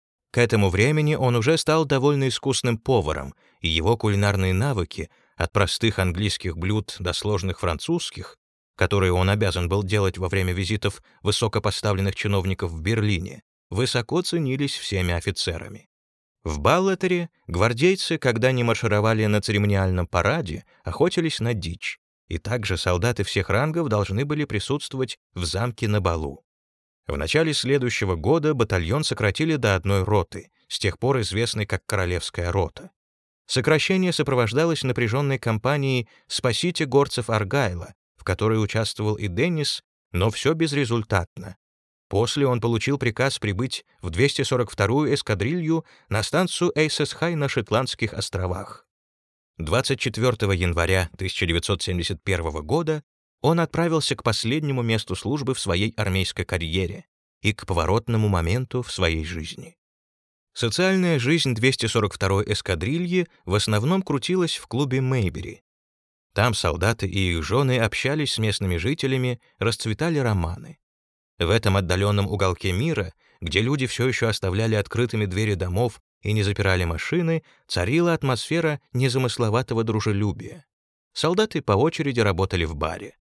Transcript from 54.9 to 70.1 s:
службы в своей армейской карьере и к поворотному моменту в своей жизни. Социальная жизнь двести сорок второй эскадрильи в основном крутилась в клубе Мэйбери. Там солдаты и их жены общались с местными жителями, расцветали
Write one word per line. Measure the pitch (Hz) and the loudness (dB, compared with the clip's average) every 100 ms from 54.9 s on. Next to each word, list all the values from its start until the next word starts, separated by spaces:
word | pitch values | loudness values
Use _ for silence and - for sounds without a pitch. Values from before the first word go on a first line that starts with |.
| 110 - 95 | 0 -2 -6
службы | 104 151 135 | -4 -2 -2
в | 131 | -2
своей | 95 90 110 - | 0 0 0 -2
армейской | 98 92 92 - 90 | 0 0 0 -4 -4
карьере | 90 82 90 87 - - _ _ _ | -4 -2 -2 -2 -6 -16 _ _ _
и | 104 | -2
к | 107 - | -2 -2
поворотному | 85 80 110 - 113 107 | 0 2 0 2 2 4
моменту | 92 82 117 127 127 | 2 2 0 -2 -6
в | 120 | -6
своей | - 85 80 | 0 0 0
жизни. | 80 85 80 - - - _ _ _ _ _ _ _ | -4 -8 -10 -12 -18 -20 _ _ _ _ _ _ _
Социальная | - 117 135 185 190 180 151 | -6 -2 0 2 2 2 2
жизнь | 120 165 135 | 2 2 0
двести | 110 127 127 113 | 2 2 2 0
сорок | 113 101 - | 0 0 0
второй | 95 98 104 | 0 2 0
эскадрильи | 104 - 87 95 165 175 185 170 _ - | -2 -2 -2 -2 -2 0 0 -2 _ -2
в | |
основном | 104 - 107 127 190 | 0 2 2 2 0
крутилась | 190 143 - 185 165 - | 0 -2 0 0 0 -4
в | - | -4
клубе | 120 143 131 | -2 0 0
Мэйбери. | 131 131 92 98 - - _ _ _ _ _ _ _ | 0 0 0 -2 -10 -14 _ _ _ _ _ _ _
Там | - 120 107 | 0 2 2
солдаты | 87 80 110 117 95 | -2 0 0 0 -2
и | 98 92 | 0 0
их | 82 | 0
жены | 78 120 135 127 | 0 0 2 2
общались | 113 - 131 156 143 | 0 0 -2 -2 -2
с | - | 0
местными | 110 98 95 87 | 0 0 0 0
жителями, | 95 156 135 131 127 120 _ _ | -2 -2 0 0 -2 -4 _ _
расцветали | 107 - 110 107 165 | -2 0 -4 -2 0